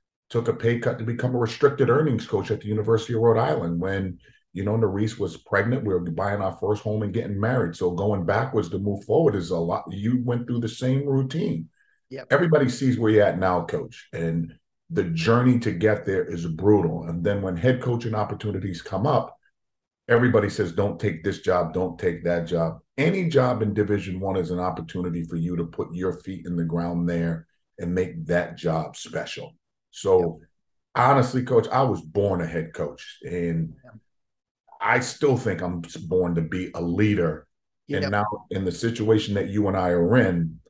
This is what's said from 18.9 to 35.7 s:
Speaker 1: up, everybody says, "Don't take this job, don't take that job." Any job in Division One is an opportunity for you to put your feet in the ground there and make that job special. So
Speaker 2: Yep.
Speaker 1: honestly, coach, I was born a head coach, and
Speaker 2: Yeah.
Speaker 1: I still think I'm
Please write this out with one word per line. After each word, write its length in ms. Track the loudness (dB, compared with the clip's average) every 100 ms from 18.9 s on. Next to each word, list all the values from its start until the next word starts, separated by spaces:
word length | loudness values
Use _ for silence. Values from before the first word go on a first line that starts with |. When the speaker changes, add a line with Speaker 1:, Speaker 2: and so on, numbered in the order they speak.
| -2 2
Speaker 1:
up, 320 | 2 0 -8 _ _ _ _ _ _ 2
everybody 420 | 4 6 4 2
says, 220 | 0 -2
"Don't 260 | 0 -2 0
take 240 | -4 -2
this 200 | -4 -2
job, 320 | 0 2 0
don't 260 | -2 -4 -2
take 240 | -2 -2
that 240 | 0 -2 0
job." 320 | 0 -2 -4 -8 0
Any 300 | 0 2 2
job 320 | 2 2 2
in 120 | 0
Division 460 | 0 0 0 -2 -4
One 180 | -2 -2
is 120 | -2
an 80 | -2
opportunity 640 | -4 -4 -8 -6 -4 -4
for 120 | -4 -4
you 200 | -2 -2
to 80 | -4
put 280 | -6 -8
your 200 | -4 -4 -4
feet 240 | -8 -10 -6
in 80 | -4
the 80 |
ground 440 | -2 -2 -2 -2 0
there 380 | 0 -2 -4 -10 _ _ -10
and 160 | -4
make 320 | -2 -2 -4 -2
that 300 | -2 -2 -4
job 380 | -2 -2 -4 -10
special. 560 | -10 -8 -8 -10 -14 _ _ _ _
So 480 | -6 2 4 4 -2
Speaker 2:
Yep. 100 | -14 _ _ _ _ 2
Speaker 1:
honestly, 480 | 4 4 2 0
coach, 240 | 2 2 4
I 160 | 2
was 180 | 2 -2
born 400 | -4 0 0 0
a 60 | -2
head 260 | -4 -6
coach, 460 | -6 -8 -8 -18 -16
and 520 | -8 -4 -2 -2 -4 -8
Speaker 2:
Yeah. 80 | -20 -20 _ _ _ _ _ _ _ -6
Speaker 1:
I 220 | 0 0
still 360 | 0 0 2 2
think 240 | 0 -2
I'm 200 | -2